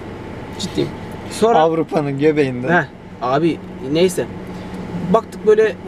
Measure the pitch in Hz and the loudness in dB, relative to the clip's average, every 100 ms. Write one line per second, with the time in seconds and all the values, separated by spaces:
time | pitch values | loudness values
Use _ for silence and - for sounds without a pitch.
0 | - - - - - - - - - - | -12 -12 -12 -12 -12 -8 -4 -2 -4 -6
1 | - - - - 220 165 160 165 147 170 | -12 -12 -10 2 4 6 4 2 0 0
2 | 143 139 151 151 135 127 131 175 139 - | 0 2 4 4 2 0 0 0 0 -8
3 | - - 123 139 165 - - - 127 156 | -18 -6 -2 2 2 0 -8 -10 -2 2
4 | 180 - 120 - - - - - - - | 2 2 -4 -8 -12 -12 -12 -10 -8 -6
5 | - 220 220 - 214 214 220 175 | 2 2 0 0 4 6 4 0